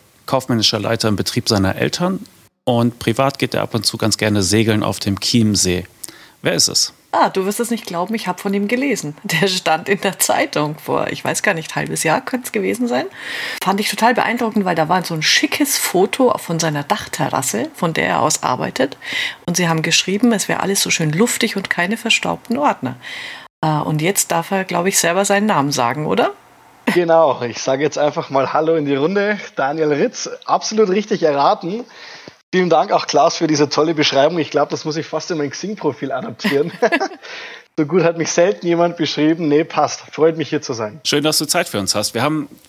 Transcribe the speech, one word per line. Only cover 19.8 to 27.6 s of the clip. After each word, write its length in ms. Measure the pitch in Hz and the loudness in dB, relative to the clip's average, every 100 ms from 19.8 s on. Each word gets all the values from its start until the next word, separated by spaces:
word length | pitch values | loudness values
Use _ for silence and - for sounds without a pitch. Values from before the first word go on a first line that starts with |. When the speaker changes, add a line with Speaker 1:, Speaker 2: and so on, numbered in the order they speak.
Speaker 2:
geschrieben, 520 | 160 165 - 202 247 | 0 0 0 2 2
es 160 | 208 - | 2 0
wäre 100 | 165 | -2
alles 220 | 185 196 | 0 0
so 80 | 180 | 0
schön 240 | - 156 | 0 0
luftig 420 | 156 240 - 220 196 | 2 0 2 -2 -2
und 140 | 190 | -4
keine 260 | - 175 226 | -2 0 -2
verstaubten 600 | 226 - 175 170 - 240 | -2 -2 -2 -6 -4 0
Ordner. 400 | 285 196 123 - - - - - - _ | 0 0 -4 -8 -14 -14 -14 -16 -20 _
Äh, 60 | 160 | 0
und 320 | 151 - 151 | 0 0 0
jetzt 300 | 165 202 - | 0 0 0
darf 200 | 170 165 | -2 0
er, 140 | 196 185 | -2 0
glaub 200 | 175 180 | 0 0
ich, 140 | 196 | 2
selber 240 | 170 175 | 2 2
seinen 220 | 202 202 214 | 4 2 4
Namen 260 | 170 143 | 2 2
sagen, 360 | 143 117 139 151 | 2 0 0 0
oder? 240 | 190 330 403 - - - - - | 2 0 -2 -20 -20 -20 -6 0
Speaker 3:
Genau, 480 | 175 170 165 156 120 | 0 6 6 6 2
ich 160 | 120 | -2
sage 220 | 110 | -4